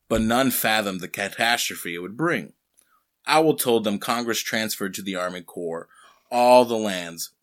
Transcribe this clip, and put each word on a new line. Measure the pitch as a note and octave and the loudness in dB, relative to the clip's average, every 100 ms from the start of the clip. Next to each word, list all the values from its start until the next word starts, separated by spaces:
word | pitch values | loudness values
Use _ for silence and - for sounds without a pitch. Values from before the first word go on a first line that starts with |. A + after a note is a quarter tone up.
| _ | _
but | A2 | 0
none | A2 A#2+ C3 | 2 2 2
fathomed | - A#2 A2 G2+ F#2 | 0 0 0 -2 -6
the | F2+ | -8
catastrophe | - G2 - A#2 A#2+ - F2 F2+ E2+ | -6 -6 -2 0 0 -2 -6 -8 -8
it | |
would | F#2 A#2 | -8 -4
bring. | E3 C3 D2+ _ _ _ _ _ _ _ - | -2 -2 -6 _ _ _ _ _ _ _ 2
Owl | D#3 D#3+ - | 4 4 2
told | B2+ A#2 | 2 2
them | G#2+ G2+ | 2 -2
Congress | - A#2+ A#2 A2 | -2 -4 -2 -4
transferred | - A2+ A2 - G2+ | -2 -4 -4 -4 -6
to | G2 | -6
the | F#2+ F#2 | -6 -4
Army | F2+ F2+ | -4 -6
Corps | E2 F#2 E2+ E2 - - - _ _ | -12 -8 -6 -8 -10 -20 -20 _ _
all | A#2+ B2 B2 | 2 8 8
the | A#2+ A2+ | 8 2
lands | G#2+ F2+ E2+ E2+ - _ | -2 -4 -6 -10 -14 _